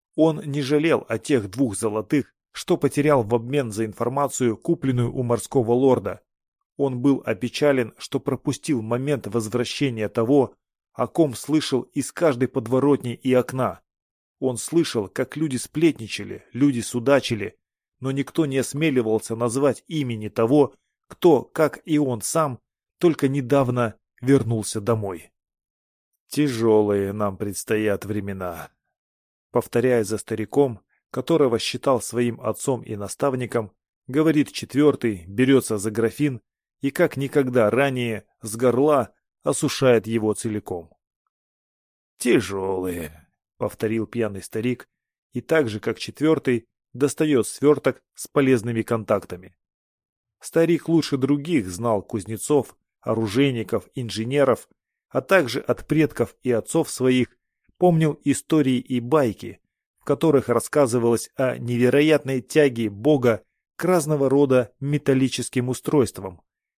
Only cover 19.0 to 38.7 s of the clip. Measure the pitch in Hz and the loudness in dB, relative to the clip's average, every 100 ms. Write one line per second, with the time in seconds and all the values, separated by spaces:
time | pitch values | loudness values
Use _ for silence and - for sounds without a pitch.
19 | 110 110 - 113 120 120 143 110 - 160 | 2 -2 -2 -4 -4 0 0 0 -6 -6
20 | 131 113 107 - 113 147 127 - _ _ | -4 -6 -6 -2 2 4 4 0 _ _
21 | _ - 175 135 - - 151 - - 151 | _ 0 4 4 2 -2 -2 -2 -2 0
22 | 139 120 - 165 151 123 _ _ _ _ | 0 -4 -4 -2 -2 -4 _ _ _ _
23 | 175 147 139 139 120 139 123 123 117 - | 0 2 0 -2 0 2 2 0 -2 -4
24 | _ _ 123 139 110 117 104 110 104 113 | _ _ 2 2 2 -4 -4 -6 -2 -2
25 | 101 85 - _ _ _ _ _ _ _ | -2 -10 -14 _ _ _ _ _ _ _
26 | _ _ _ - 147 117 113 107 104 101 | _ _ _ 0 0 2 4 4 4 2
27 | 98 104 104 92 101 95 - 107 107 98 | 0 -2 -4 -4 -6 -8 -4 -2 0 -2
28 | 98 104 98 95 90 82 - _ _ _ | -4 -6 -6 -8 -8 -10 -14 _ _ _
29 | _ _ _ _ _ 123 - 120 127 123 | _ _ _ _ _ -2 0 0 2 2
30 | 101 107 - 107 104 139 139 110 _ _ | 0 -4 -6 -6 -2 2 2 0 _ _
31 | _ - - 165 135 113 - 123 - 123 | _ -10 0 2 4 2 -2 -4 0 0
32 | - 117 120 110 117 107 - 123 - 104 | -2 -2 -2 -2 -6 -4 -4 -4 -6 -10
33 | 101 - 139 127 120 120 110 _ _ _ | -10 -4 -2 -2 -4 -4 -6 _ _ _
34 | - 135 156 151 135 - 107 131 147 135 | -6 0 2 2 0 -4 -4 2 2 2
35 | 117 95 85 101 131 135 - 107 107 107 | -2 -4 -8 0 4 4 2 -4 -2 0
36 | 113 - 147 120 - _ _ _ 139 - | -2 0 -4 -4 -12 _ _ _ -6 0
37 | 165 - 139 147 127 123 104 113 139 127 | 0 0 -2 0 2 2 2 2 0 0
38 | 120 107 - _ 110 113 127 | -4 -6 -10 _ -12 -2 0